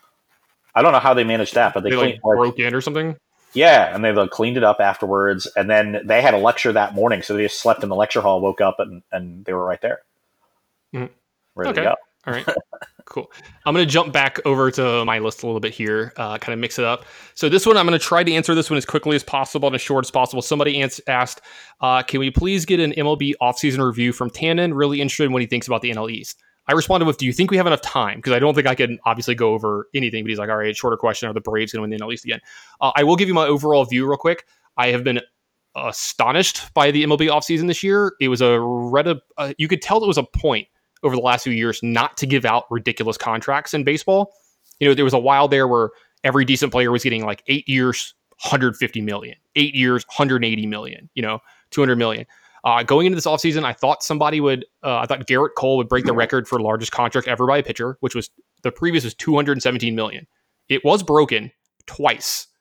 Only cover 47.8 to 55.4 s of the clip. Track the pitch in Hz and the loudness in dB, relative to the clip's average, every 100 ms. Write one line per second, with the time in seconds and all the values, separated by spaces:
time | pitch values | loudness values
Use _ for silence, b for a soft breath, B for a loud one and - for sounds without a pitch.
47.8 | 127 117 - - _ _ - 139 127 107 | 0 -2 -8 -16 _ _ -4 0 0 -2
48.8 | 120 113 107 101 120 - _ 151 147 139 | -4 -4 -8 -8 -12 -20 _ -2 0 2
49.8 | 127 123 - - 139 127 117 110 107 107 | 2 0 -2 -2 0 2 0 -2 -4 -6
50.8 | 127 - 156 - 110 110 b b b - | -10 -16 -12 -8 -6 -6 b b b 0
51.8 | 135 120 117 110 120 b b b 120 117 | 2 2 0 -2 -10 b b b 0 0
52.8 | 117 139 180 180 156 156 170 151 135 113 | 4 4 4 0 0 0 0 -2 -2 -2
53.8 | 135 147 - 151 151 156 143 131 - _ | -2 -2 -4 -2 0 2 0 0 -4 _
54.8 | 143 120 120 131 123 131 | -4 -4 -2 -4 0 2